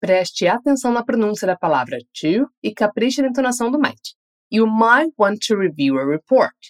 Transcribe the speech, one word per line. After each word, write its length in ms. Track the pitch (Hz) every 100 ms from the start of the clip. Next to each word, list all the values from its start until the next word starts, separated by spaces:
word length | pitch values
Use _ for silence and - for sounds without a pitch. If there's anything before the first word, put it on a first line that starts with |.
Preste 480 | 180 185 180 - 175
atenção 440 | 202 240 277 254
na 120 | 240
pronúncia 420 | 240 233 208 208 190
da 80 |
palavra 440 | 180 170 147 123 127 - -
to 320 | 156 185 269 _
e 100 | 214
capriche 480 | 214 220 - 233 262
na 80 | 269
entonação 420 | 254 254 247 233
do 80 | 269
might. 380 | 294 - - - _ _ _
You 160 | 214 226
might 460 | 220 226 240 320 311
want 220 | 202 214 -
to 100 | 214
review 420 | 190 156 139 135
a 80 | 131
report. 500 | 151 _ 262 214 - -